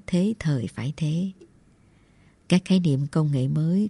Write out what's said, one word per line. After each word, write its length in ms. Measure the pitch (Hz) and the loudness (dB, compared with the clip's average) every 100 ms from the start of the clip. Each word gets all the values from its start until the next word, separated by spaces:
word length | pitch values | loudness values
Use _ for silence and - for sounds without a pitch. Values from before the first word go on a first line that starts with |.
| - | -2
thế 260 | 180 190 226 | 0 0 0
thời 280 | 160 143 - | -2 -2 -2
phải 260 | - 117 151 | -6 -8 -4
thế. 340 | 151 160 190 190 - _ _ _ _ _ _ _ _ _ - | -2 -2 -4 -8 -18 _ _ _ _ _ _ _ _ _ 0
Các 120 | 180 - | 0 2
khái 140 | 190 | 2
niệm 280 | 175 135 143 | 2 0 0
công 240 | - 156 | 0 0
nghệ 160 | 139 131 | 0 0
mới 420 | 151 160 185 208 | 0 0 0 0